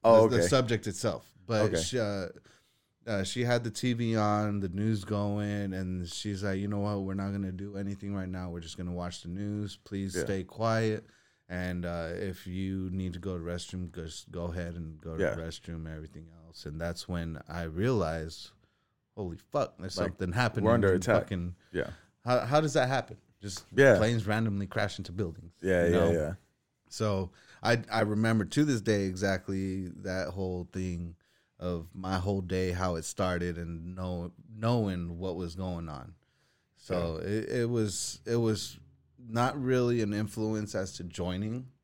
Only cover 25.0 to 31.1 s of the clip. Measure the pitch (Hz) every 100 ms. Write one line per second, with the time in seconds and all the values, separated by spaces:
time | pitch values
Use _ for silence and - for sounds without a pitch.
25 | 95 90 90 78 85 _ 92 90 85 87
26 | 85 85 76 95 _ _ _ _ _ -
27 | 110 98 92 - - - 107 117 101 113
28 | 107 107 113 113 92 139 151 120 104 101
29 | 98 92 98 95 - 95 95 92 90 -
30 | 98 92 90 95 92 90 87 95 92 87
31 | 85